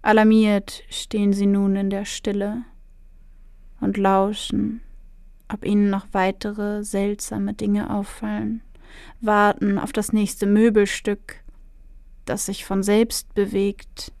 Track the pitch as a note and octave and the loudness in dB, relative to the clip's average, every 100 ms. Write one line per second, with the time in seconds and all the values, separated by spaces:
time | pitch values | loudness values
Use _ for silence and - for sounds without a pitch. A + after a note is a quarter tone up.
0 | A3 G#3+ G#3+ A3 G#3+ G3+ G3+ - - - | 4 6 6 6 6 2 -2 -16 -12 -12
1 | - A3 G3+ G3 G3+ G3+ G3 G3 G3 G3 | -6 0 0 2 2 2 2 0 -2 -4
2 | G#3 - - G3+ G3+ A#3 A#3+ - - - | -6 -6 -4 -4 -4 -6 -12 -20 -20 -20
3 | - - - - - - - - G3 G3+ | -20 -20 -20 -20 -20 -20 -20 -6 -4 0
4 | G3 F#3+ G3 G#3 - G#3 G#3+ A3+ - - | 2 4 2 -2 -4 -2 -2 -6 -14 -20
5 | - - - - - G#3+ - G#3 G3+ G3 | -20 -20 -20 -20 -12 -8 0 2 2 0
6 | - G3+ F#3 F#3+ G#3+ G#3 G#3 G#3 G#3 G3 | -4 0 0 -2 -8 -6 -6 -6 -4 -2
7 | G3+ G#3 - G#3+ G3 G#3 G#3 G#3 - G#3 | -2 -4 -8 -6 -6 -4 -2 -2 -2 -6
8 | G3+ - G#3+ G#3 G#3+ A3+ - - - - | -6 -8 -8 -6 -6 -8 -12 -20 -20 -20
9 | - - A3 G#3 G#3 - G3+ G3 G3 - | -20 -6 0 4 4 2 0 0 -2 -4
10 | G#3 G#3+ G3+ - G3+ G#3 A#3 G#3+ G3+ - | 0 0 0 -2 2 4 6 4 2 -2
11 | - G3+ - - - - - - - - | -4 -6 -8 -18 -20 -20 -20 -20 -20 -20
12 | - - - G3 - G3+ - G3 G3 G#3 | -20 -16 -8 -6 -6 -8 -4 -2 4 4
13 | A3+ - - - G3+ G3 G3 G3 - - | 4 0 -4 -2 0 0 -2 -4 -16 -16
14 | - - | -16 -16